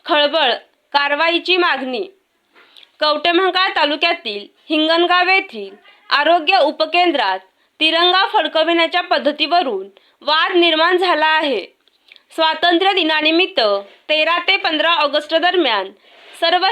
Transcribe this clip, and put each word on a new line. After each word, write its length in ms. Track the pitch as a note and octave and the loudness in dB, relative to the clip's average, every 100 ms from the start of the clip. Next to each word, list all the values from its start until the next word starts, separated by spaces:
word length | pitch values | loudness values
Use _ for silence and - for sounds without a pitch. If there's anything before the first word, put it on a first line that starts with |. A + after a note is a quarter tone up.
| - | -2
खळबळ, 480 | D4 D4 D#4+ C4+ A3 - _ _ | 0 2 0 0 -2 -8 _ _
कारवाईची 640 | C#4+ C#4+ D4 E4 E4+ E4+ F#4 | -4 -2 0 0 -2 -2 0
मागणी. 500 | F4 C4+ B3+ A#3+ - - _ _ _ _ _ - - _ | 0 -2 -4 -8 -10 -14 _ _ _ _ _ -20 -20 _
कवठेमहांकाळ 680 | D4+ D4 E4+ E4+ F#4+ F4+ F#4+ F#4+ | -2 0 0 2 2 0 0 0
तालुक्यातील 720 | D4 D4 E4+ E4+ A3+ G#3 G3+ _ - | -2 0 -2 -2 -6 -10 -12 _ -4
हिंगणगाव 600 | D#4 D#4 E4 F4 F4+ F4+ | -2 0 2 2 2 2
येथील 460 | F#4+ F#4+ A3 G3 G3+ - _ - | 0 -2 -10 -14 -16 -20 _ -4
आरोग्य 500 | C4+ D4 F4 D#4 F#4+ | -2 2 0 2 2
उपकेंद्रात 800 | D#4 D4+ D#4 E4+ F4+ C#4+ G3+ F#3+ - _ _ _ | 2 0 -2 0 0 0 -2 -4 -8 _ _ _
तिरंगा 480 | D#4 E4 F4+ F#4 G4 | -2 2 2 2 2
फडकविण्याच्या 760 | G#4+ D4+ D#4+ D#4+ E4+ E4 F4 | 0 0 0 0 2 0 -2
पद्धतीवरून 880 | F4+ D#4 B3 D4 D4+ F4 C4+ G3 G3 - _ _ | -2 -2 -2 -2 0 0 0 -4 -8 -18 _ _
वाद 300 | - D#4 F4+ | -2 0 2
निर्माण 460 | F4+ E4+ D#4 E4+ F4+ | 2 2 2 2 2
झाला 280 | F4+ D4+ D#4 | 2 0 2
आहे. 400 | D#4 D4+ A3 - _ _ _ _ - _ - | 0 0 -4 -6 _ _ _ _ -20 _ -2
स्वातंत्र्य 580 | D#4+ D#4 - E4+ F#4+ | -2 0 0 2 2
दिनानिमित्त 680 | F#4+ D#4+ D#4 D4+ E4 F4+ F#4 G#3+ G3+ G3+ - - | 0 0 0 2 2 0 0 0 0 -4 -16 -4
तेरा 280 | D#4 D#4 F4 | 0 0 0
ते 200 | E4+ F#4+ | 0 -2
पंधरा 340 | F#4+ D#4 D#4+ | -2 -2 0
ऑगस्ट 420 | E4+ D4 D4 D4+ E4 | 0 0 -2 -2 0
दरम्यान 560 | F4 F4+ C#4 G#3 F#3+ - _ - - - | 0 0 0 -2 -4 -12 _ -20 -20 -4
सर्व 260 | E4+ F4+ F#4+ | 0 0 0